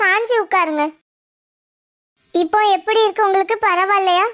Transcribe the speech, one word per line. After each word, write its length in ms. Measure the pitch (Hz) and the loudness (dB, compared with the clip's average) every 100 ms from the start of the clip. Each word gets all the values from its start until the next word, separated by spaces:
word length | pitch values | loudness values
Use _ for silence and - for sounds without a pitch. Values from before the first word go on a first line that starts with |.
சாஞ்சு 340 | 392 403 453 466 | 0 0 0 -2
உட்காருங்க. 420 | 403 381 330 302 302 311 _ _ _ _ _ _ _ _ _ _ _ _ _ 339 | 0 -2 0 -2 -4 -6 _ _ _ _ _ _ _ _ _ _ _ _ _ -2
இப்போ 160 | 330 427 427 370 | 0 0 2 0
எப்படி 240 | 415 440 | 0 0
இருக்கு 220 | 427 392 403 | 0 0 0
உங்களுக்கு, 300 | 392 381 453 440 | 0 0 -2 -2
பரவாயில்லையா? 600 | 349 381 403 381 349 440 | 0 0 0 0 0 -2